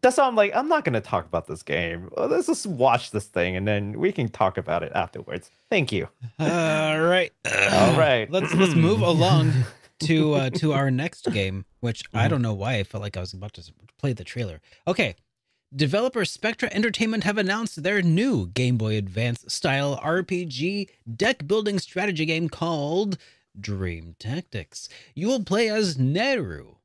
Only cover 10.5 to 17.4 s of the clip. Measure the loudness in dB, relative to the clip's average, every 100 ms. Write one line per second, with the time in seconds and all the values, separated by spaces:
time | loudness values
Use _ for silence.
10.5 | 0 0 2 2 0 -2 -6 -4 -2 -2
11.5 | -4 -10 _ -6 -4 -6 0 2 2 0
12.5 | -2 -2 -2 -4 -6 -8 -8 -8 -10 -14
13.5 | -16 -20 -20 -20 _ -6 -6 -8 -8 -8
14.5 | -10 _ _ -6 -2 -2 -4 _ _ _
15.5 | _ _ -2 0 2 -2 -2 -4 -4 -6
16.5 | -4 -4 0 -2 0 -2 0 -2 0